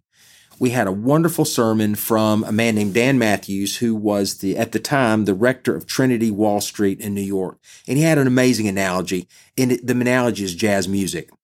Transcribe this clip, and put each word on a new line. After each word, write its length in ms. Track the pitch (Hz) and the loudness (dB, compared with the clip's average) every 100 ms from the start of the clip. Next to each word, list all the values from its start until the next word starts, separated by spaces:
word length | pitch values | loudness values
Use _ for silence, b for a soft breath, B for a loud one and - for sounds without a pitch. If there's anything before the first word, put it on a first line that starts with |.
| _ b b b b b | _ b b b b b
We 120 | 127 | -2
had 160 | 123 101 | 0 -2
a 40 | |
wonderful 540 | 95 117 151 165 165 156 | -2 0 2 2 0 -2
sermon 480 | - 113 110 107 | 2 2 2 0
from 500 | 104 - 110 110 107 | -2 0 2 2 2
a 80 | 110 | 0
man 240 | 110 117 107 | 0 0 0
named 200 | 104 95 | 0 2
Dan 240 | 123 139 | 2 4
Matthews, 580 | 113 98 - 98 98 - | 4 2 0 -6 -4 -2
who 180 | 120 110 | -2 0
was 440 | 104 101 98 - | 0 0 -2 -4
the, 180 | 98 95 | -4 -2
at 140 | 113 | -2
the 80 | 113 | -4
time, 460 | - 143 123 110 101 | -2 0 2 2 2
the 100 | 92 | 2
rector 400 | 120 127 - 85 | 2 0 -2 -4
of 100 | - | -4
Trinity 460 | - 131 123 113 | 0 0 2 0
Wall 300 | 101 107 104 | 0 0 0
Street 380 | 101 - 101 95 | -4 -2 -2 -2
in 140 | 107 | -6
New 80 | 101 | -6
York. 380 | 98 98 90 - B B B | -4 -4 -6 -10 B B B
And 100 | 131 | 0
he 60 | |
had 140 | 160 156 | 2 4
an 100 | 135 | 4
amazing 400 | 127 127 113 107 | 4 4 2 0
analogy, 600 | 95 95 90 90 92 - b b - | -2 -2 -2 -4 -6 -6 b b -2
and 160 | 127 | 0
it, 140 | 123 120 | 0 -2
the 80 | |
analogy 500 | 123 123 127 123 104 | -2 0 0 0 -2
is 120 | 98 85 | -6 -2
jazz 320 | 110 101 90 | 0 0 -2
music. 420 | 98 92 82 73 _ | -2 -4 -6 -10 _